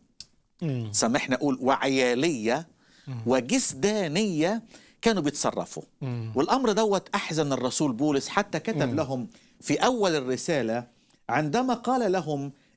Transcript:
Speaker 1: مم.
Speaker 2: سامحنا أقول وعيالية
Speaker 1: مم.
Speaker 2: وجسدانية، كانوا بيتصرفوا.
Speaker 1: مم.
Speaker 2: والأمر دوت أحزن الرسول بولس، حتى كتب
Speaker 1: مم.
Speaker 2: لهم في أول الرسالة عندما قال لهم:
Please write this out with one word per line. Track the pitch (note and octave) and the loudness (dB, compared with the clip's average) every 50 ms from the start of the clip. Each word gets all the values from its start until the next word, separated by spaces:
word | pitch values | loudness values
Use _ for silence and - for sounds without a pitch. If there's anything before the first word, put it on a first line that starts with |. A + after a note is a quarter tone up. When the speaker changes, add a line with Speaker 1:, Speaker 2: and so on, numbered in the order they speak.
| _ _ _ - - _ _ _ _ _ _ - | _ _ _ -20 -20 _ _ _ _ _ _ -6
Speaker 1:
مم. | F3 D3+ C3 A#2+ A2+ G#2+ | -4 -4 -4 -4 -4 -2
Speaker 2:
سامحنا | G#2 - B2 A2+ B2+ C#3+ - C3+ B2+ | 0 0 2 2 2 0 0 -2 -2
أقول | - - C#3+ B2+ - | 0 0 0 0 2
وعيالية | B2 B2+ A#2 A2 C3 C#3 C3+ C3 B2+ B2 A#2+ B2 D3+ F3 D3 A2+ G#2+ A2+ B2 D#3 E3 - _ _ _ _ _ - - | 2 2 2 2 2 2 2 4 4 2 2 2 2 0 0 0 0 0 -2 -2 -4 -8 _ _ _ _ _ -18 -14
Speaker 1:
مم. | C#3 B2+ A#2 A2 | -12 -10 -4 0
Speaker 2:
وجسدانية، | - C4 C3 A#2+ - A#3 C4+ - - - C3+ F#3 G3+ G#3+ G#3+ F#3 D3+ D3 G3 A3 G3+ E3+ D3 D#3+ F3+ A3 A3+ - - - - - - _ _ | 2 2 2 2 2 0 2 2 0 0 0 0 0 0 0 0 0 0 0 0 0 2 2 2 0 0 -2 -6 -10 -20 -20 -20 -20 _ _
كانوا | - A3+ G#3+ F3+ | 0 2 2 2
بيتصرفوا. | C#3+ D3 - - - A#2 - F#2 E2+ - - - - - _ - | 2 0 0 0 0 0 -2 -2 -6 -6 -8 -12 -14 -14 _ -10
Speaker 1:
مم. | C#3+ B2+ A#2+ A#2 A2+ A2 A2 | -8 -6 -6 -6 -6 -2 0
Speaker 2:
والأمر | B2+ D3+ - A#3 C#4 C4 A3+ | 0 2 4 2 2 2 2
دوت | F#3+ G#3+ A3+ G#3 G3 F3 - - - | 2 2 2 2 2 0 -2 -2 -4
أحزن | G3 - - D#3+ D#3+ D3+ C#3+ | -4 -4 -2 -2 0 0 0
الرسول | C3+ B2 B2 B2 - - D#3 C3+ | 0 0 -2 -2 0 0 0 0
بولس، | A2+ A2+ D3 D3+ C#3+ C#3 - - | 0 0 2 2 2 0 0 0
حتى | - G3+ G3+ - - D#3 | 0 -2 -2 -2 -4 -6
كتب | - A3+ G#3 D3 D3 C3 | -4 -4 -2 -2 0 0
Speaker 1:
مم. | C3+ | 0
Speaker 2:
لهم | D#3 D3 B2+ C3+ B2+ A2+ - - - _ _ _ - | -2 -2 -2 -4 -6 -6 -8 -12 -18 _ _ _ -8
في | - - D3 | -4 -2 0
أول | - G3 B3+ C4 A3+ G3 F3+ D#3+ | 2 2 2 2 2 2 2 2
الرسالة | D3 B2+ B2+ B2+ A#2+ - F3+ D#3+ C#3 A#2 A2 A2+ B2 B2 - _ _ _ _ _ _ _ - | 0 0 -2 -2 -2 -2 -2 0 0 0 0 -2 -4 -4 -8 _ _ _ _ _ _ _ -2
عندما | A#2 D3 D#3 D3 F3 A#3+ C4 B3+ A#3+ | 0 0 0 0 0 0 0 0 -2
قال | A#3+ - A#3+ C4 B3+ A#3 F#3 | -2 0 0 0 2 2 2
لهم: | F#3+ F#3 C#3+ D#3 D3 C#3 C#3 C#3 - _ _ _ _ | 0 0 -2 -2 -4 -4 -4 -8 -10 _ _ _ _